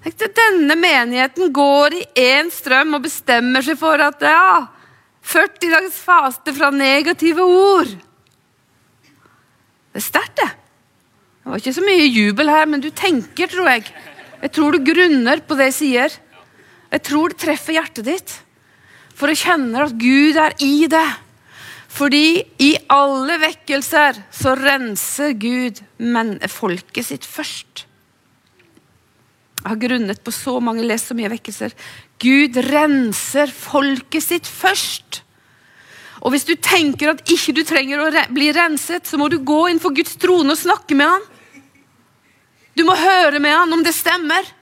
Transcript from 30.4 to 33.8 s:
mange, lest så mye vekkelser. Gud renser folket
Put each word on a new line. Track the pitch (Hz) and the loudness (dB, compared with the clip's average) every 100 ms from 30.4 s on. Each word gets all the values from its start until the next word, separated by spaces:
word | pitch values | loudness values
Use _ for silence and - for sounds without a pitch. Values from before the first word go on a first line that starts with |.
| 269 247 | -6 -4
mange, | 240 226 | -4 -4
lest | 233 226 - | -4 -4 -6
så | 233 | -8
mye | 208 | -6
vekkelser. | 233 - - 214 - - - _ _ | -8 -12 -12 -12 -12 -20 -20 _ _
Gud | 240 269 285 247 269 | 2 2 2 0 0
renser | 294 302 277 233 190 - 269 294 | 2 2 2 0 -4 -4 -2 -2
folket | - - 294 | -4 -4 -2